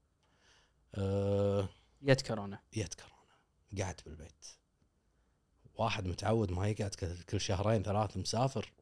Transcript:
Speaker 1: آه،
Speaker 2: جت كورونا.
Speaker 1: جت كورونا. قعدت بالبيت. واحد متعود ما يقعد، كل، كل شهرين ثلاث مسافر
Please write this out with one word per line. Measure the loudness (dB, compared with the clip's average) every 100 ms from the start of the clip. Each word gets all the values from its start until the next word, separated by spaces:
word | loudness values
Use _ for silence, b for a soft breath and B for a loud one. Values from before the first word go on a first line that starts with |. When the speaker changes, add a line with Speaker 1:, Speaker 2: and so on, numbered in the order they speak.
| _ _ _ _ _ -20 _ _ _ -4
Speaker 1:
آه، | 0 0 2 2 4 2 0 b b b
Speaker 2:
جت | 2 2 2
كورونا. | -4 -6 -10 _
Speaker 1:
جت | -6 -4
كورونا. | -8 -20 -20 _ _ _ _ _ -6
قعدت | -4 -6 -14
بالبيت. | -16 -16 -18 -20 -20 _ _ _ _ _ _ _ _ _ _ -18
واحد | -2 0 0 -2
متعود | -2 2 4 2
ما | 2 0
يقعد، | 0 -2 -4
كل، | -6 -6
كل | -4 -2
شهرين | 0 2 4 2
ثلاث | 2 0 0 -2
مسافر | -2 2 2 0 -8 _